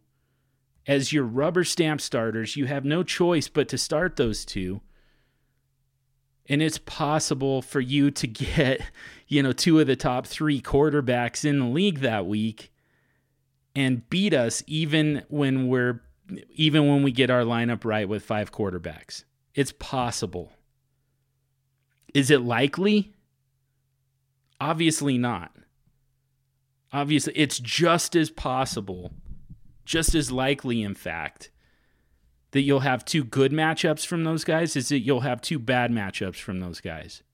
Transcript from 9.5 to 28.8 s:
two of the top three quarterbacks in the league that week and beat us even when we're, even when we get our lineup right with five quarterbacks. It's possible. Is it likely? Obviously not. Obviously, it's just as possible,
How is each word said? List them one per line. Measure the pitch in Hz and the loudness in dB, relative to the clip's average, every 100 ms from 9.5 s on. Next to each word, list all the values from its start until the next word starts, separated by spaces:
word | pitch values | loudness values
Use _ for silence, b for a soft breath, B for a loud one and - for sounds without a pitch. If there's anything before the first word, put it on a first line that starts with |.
two | 127 180 160 | 2 4 6
of | 151 | 6
the | - | 2
top | 147 127 135 | 0 -2 -6
three | - 156 139 | -4 -2 -2
quarterbacks | - 139 156 147 123 123 120 - | 0 2 4 2 0 0 -2 -2
in | 151 143 | 0 2
the | 123 | 2
league | 147 202 147 | 2 0 0
that | 131 107 90 | -2 -2 -2
week | 107 110 107 - _ _ _ _ _ _ _ _ _ _ 139 | -2 -2 -6 -16 _ _ _ _ _ _ _ _ _ _ -2
and | 131 123 - | 0 0 -2
beat | 175 202 | 0 2
us | 147 117 - - | 2 2 -2 -4
even | 156 156 160 151 143 - | -4 0 2 2 0 -4
when | 147 139 131 127 | -2 0 0 2
we're, | 127 123 123 - _ - - - | 2 0 -2 -10 _ -16 -16 -10
even | - 156 156 143 | 2 4 6 6
when | 143 | 6
we | 139 | 4
get | 127 127 | 2 2
our | 123 | 4
lineup | 117 117 117 113 | 2 0 0 -2
right | 113 107 98 | -2 -2 -2
with | 104 | -4
five | - 107 101 | -4 -4 -4
quarterbacks. | - 98 90 85 80 - - - _ _ | -4 -4 -4 -8 -12 -16 -18 -18 _ _
It's | 143 135 | -2 -2
possible. | - - 131 120 - 98 90 78 _ _ _ _ _ _ _ _ _ _ _ _ _ _ _ _ | -4 -6 -4 -2 -4 -6 -8 -12 _ _ _ _ _ _ _ _ _ _ _ _ _ _ _ _
Is | 143 131 | 0 4
it | 143 | 4
likely? | 120 117 139 - 202 208 196 _ _ _ _ _ _ _ _ _ _ _ _ _ _ - | 4 2 2 2 4 4 2 _ _ _ _ _ _ _ _ _ _ _ _ _ _ -6
Obviously | 143 165 165 151 143 123 | -2 2 2 2 2 2
not. | 123 98 82 _ _ _ _ _ _ _ _ _ _ _ _ _ _ | 0 -2 -8 _ _ _ _ _ _ _ _ _ _ _ _ _ _
Obviously, | 139 143 147 156 | -4 2 2 0
it's | - 147 - | 0 0 -2
just | 117 - 165 170 - | -4 2 4 2 2
as | 170 156 | 0 0
possible, | - 139 131 131 117 | -2 -4 -2 -2 -4